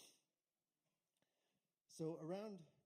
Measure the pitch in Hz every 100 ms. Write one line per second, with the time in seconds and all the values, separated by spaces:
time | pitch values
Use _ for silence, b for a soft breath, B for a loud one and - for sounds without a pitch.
0 | B B B _ _ _ _ _ _ _
1 | _ _ b b b b b _ _ -
2 | 160 160 160 196 220 185 151 -